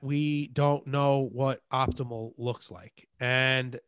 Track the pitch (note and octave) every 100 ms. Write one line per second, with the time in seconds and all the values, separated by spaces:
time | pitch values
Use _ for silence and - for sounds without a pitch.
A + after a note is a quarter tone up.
0 | C3+ C#3+ D3+ D3 C#3+ B2+ C#3+ C#3+ C#3 C#3+
1 | C#3+ C#3 C3 B2 C3+ C3 - C3 C3 -
2 | B2 A#2 A2 - A#2+ A#2 - F2 F#2 _
3 | - - B2 B2+ C3 C3 B2+ B2